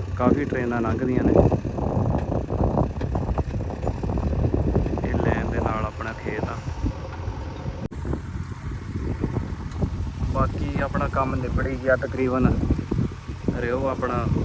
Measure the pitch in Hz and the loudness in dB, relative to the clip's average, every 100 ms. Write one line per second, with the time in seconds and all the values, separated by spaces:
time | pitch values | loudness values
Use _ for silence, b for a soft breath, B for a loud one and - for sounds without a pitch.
0 | - - 123 131 139 135 123 120 113 113 | -2 2 4 4 2 0 0 2 2 2
1 | 127 127 - - - - - - - - | 2 4 6 8 8 6 0 -2 0 2
2 | - - - - - - - - - - | 2 2 2 -2 0 2 2 4 0 0
3 | - - - - - - - - - - | -2 0 0 0 0 -2 -4 -2 -2 -2
4 | - - - - - - - - - - | -2 0 0 2 2 2 2 2 2 0
5 | - - - 113 117 117 120 110 110 107 | 0 0 2 2 0 0 0 0 -4 -4
6 | 113 110 107 107 107 117 - - - - | -6 -6 -6 -4 -4 -4 -6 -4 -4 -4
7 | - - - - - - - - - - | -8 -8 -6 -6 -8 -8 -8 -6 -6 -6
8 | - - - - - - - - - - | -4 -6 -6 -8 -8 -10 -10 -10 -8 -6
9 | - - - - - - - - - - | -4 -4 -4 -4 -6 -6 -8 -4 -4 -2
10 | - - - 131 131 - 147 139 139 143 | -6 -4 -2 0 0 0 -2 -2 0 0
11 | 143 143 131 127 127 123 131 131 127 127 | 0 0 0 0 0 0 0 0 2 2
12 | 139 127 127 127 123 123 - - - - | 2 0 0 4 4 4 2 0 0 0
13 | - - - - - 123 120 123 135 127 | 0 -2 -10 -8 -4 -2 0 0 0 0
14 | 127 123 117 - | 0 0 2 2